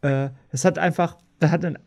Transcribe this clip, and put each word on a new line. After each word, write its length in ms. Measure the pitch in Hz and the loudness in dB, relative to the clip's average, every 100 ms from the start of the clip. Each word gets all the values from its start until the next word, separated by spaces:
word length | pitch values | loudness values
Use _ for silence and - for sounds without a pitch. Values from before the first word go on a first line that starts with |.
Äh, 280 | 143 135 135 131 _ | 0 -2 -4 -8 _
es 140 | 131 185 | 0 0
hat 120 | 175 | 2
einfach, 400 | 175 170 170 - _ _ | -2 0 -2 -4 _ _
das 120 | 156 | 2
hat 120 | 165 | 2
einen 140 | 175 139 | -2 -6